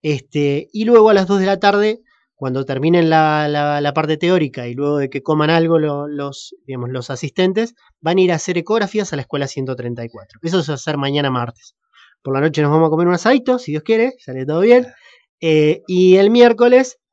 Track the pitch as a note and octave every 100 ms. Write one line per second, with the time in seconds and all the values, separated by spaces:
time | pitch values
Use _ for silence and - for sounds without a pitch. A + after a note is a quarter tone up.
0 | D#3 C#3+ _ D3 C#3+ C#3+ - G#3 A3 A#3
1 | A3 G3+ F#3 G3+ F#3+ G3 G3+ G3+ G#3+ A3+
2 | _ _ _ _ C3+ B2+ C3+ C3 D#3 F3
3 | E3 D#3+ D#3 D3+ D3+ D3 D3 D3 C#3+ D3+
4 | D#3 D#3 F3 F#3 D3 B2+ A#2+ A#2+ C#3+ D3
5 | C#3 C3+ D3 D3+ D3+ E3 E3 E3 D3+ C#3+
6 | D3 D3 C#3+ C#3 - - - C3 B2 B2+
7 | A#2+ B2+ C#3+ - F#3 F#3+ A3+ _ _ _
8 | D#3+ F#3 F#3 D#3+ - F3 E3 A3 G3+ G#3+
9 | G3 C#3+ B2+ D3 C#3 - C3 B2 A#2+ A#2+
10 | A#2 G#2+ F#2+ _ E3 F#3 C#3+ C#3 - C#3+
11 | C#3 C#3+ C#3+ B2 A#2+ - - _ _ _
12 | _ _ - C3+ D#3 D3+ D3 D#3 D#3+ D#3+
13 | F3 F3+ A3 C4+ B3 B3 B3 D3+ D3+ A3
14 | B3 B3+ - C3 C3 D#3+ G#3+ B3 B3 _
15 | _ _ _ _ E3 D#3 D3+ E3 - F3+
16 | F#3 F#3 G3+ A#3+ A#3+ A3 A#3+ B3 C4 -
17 | _